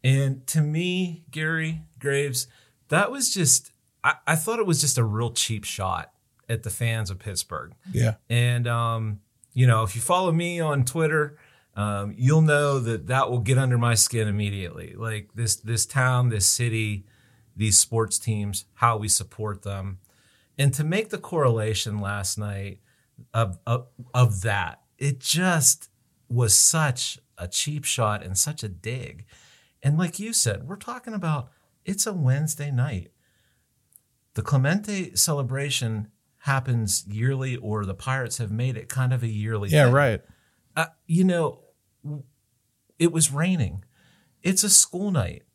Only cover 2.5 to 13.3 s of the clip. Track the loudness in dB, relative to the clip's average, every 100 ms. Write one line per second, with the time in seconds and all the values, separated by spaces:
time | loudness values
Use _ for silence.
2.5 | _ _ _ _ 0 0 -2 -2 2 4
3.5 | 2 0 _ _ _ 0 0 0 0 0
4.5 | 0 0 2 2 2 0 0 -2 -2 -2
5.5 | -4 -6 -4 -2 -2 -6 _ _ _ -6
6.5 | -6 -4 -2 -2 -2 -4 -6 -6 -8 -6
7.5 | -10 -10 -16 -6 0 0 0 _ 0 2
8.5 | 0 0 0 -2 -2 -4 -6 _ _ _
9.5 | 4 6 6 2 -4 0 2 4 2 0
10.5 | -2 0 2 0 2 2 2 0 -6 _
11.5 | _ _ -4 -2 -2 -6 2 4 6 6
12.5 | 4 2 0 -2 -4 -2 0 2